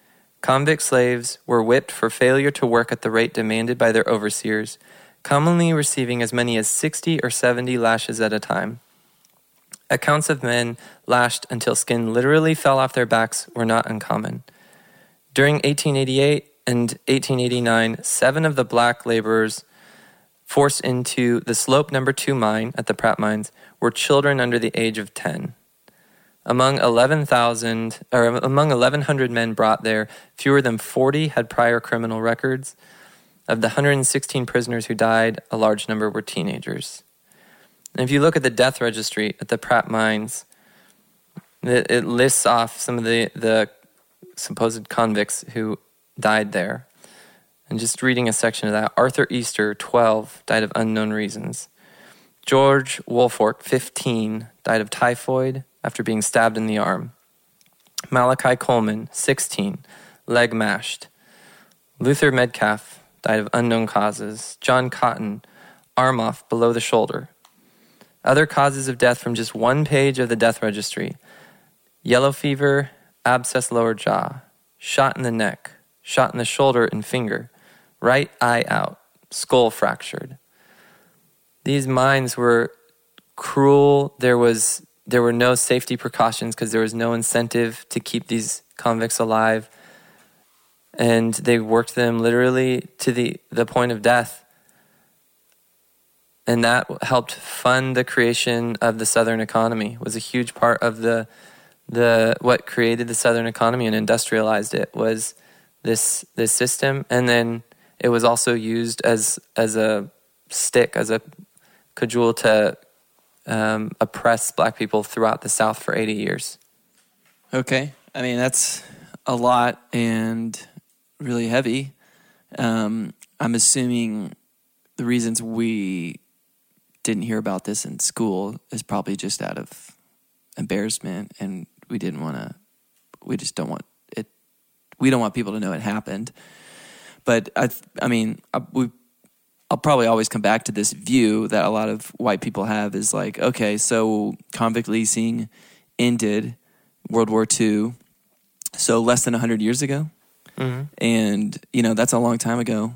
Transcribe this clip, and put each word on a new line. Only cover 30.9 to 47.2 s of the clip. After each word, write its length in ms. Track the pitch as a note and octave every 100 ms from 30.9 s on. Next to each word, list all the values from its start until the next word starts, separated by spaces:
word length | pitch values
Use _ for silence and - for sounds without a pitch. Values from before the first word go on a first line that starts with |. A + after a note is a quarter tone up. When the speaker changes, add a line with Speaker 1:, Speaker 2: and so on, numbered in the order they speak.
| - C3 D3 D#3
Speaker 1:
had 220 | A#2+ A2+
prior 280 | - A#2+ A#2
criminal 440 | - A#2 A#2 A2+
records. 520 | A2+ A#2 C3+ C3 C3+ - _ - - _ _ _ -
Of 140 | A2+
the 100 | A2+
hundred 220 | - C#3+
and 140 | C#3 B2+
sixteen 400 | C#3 - C3+ A#2+
prisoners 400 | B2 A#2+ A#2 A2
who 80 |
died, 460 | A2 A2+ A2+ A2+ A2 -
a 60 | A2+
large 320 | G#2+ G#2 -
number 200 | G#2+ G#2+
were 120 | A2
teenagers." 800 | G#2 - F2+ A#2+ - - - - _ _ _ _ _ _ _ _ -
And 80 | -
if 60 | B2+
you 100 | C#3+
look 160 | D#3 E3
at 60 |
the 80 | B2+
death 300 | A2+ B2 -
registry 540 | A#2+ A2 G#2+ - G#2+ -
at 80 | -
the 100 | A#2
Pratt 320 | - A#2+ -
Mines, 540 | A2 A2 G#2+ A2 - - _ _ _ _ _ _ _ _ - _ -
it, 280 | B2 B2 -
it 140 | B2
lists 420 | A#2+ A#2+ C3 - A2
off 320 | A#2 A#2 -
some 200 | - A#2+
of 60 |
the, 260 | A2+ A#2 A2+
the 360 | - A2+ A2 G#2 _ _ _ _ _ - -
supposed 520 | - G#2 A#2 A2+ G#2+
convicts 560 | - A2+ G#2+ G#2 - -
who 240 | A#2 A2 - _ _ _ -
died 320 | A2 A2 G#2
there. 340 | G2+ F#2 B2 - _ - -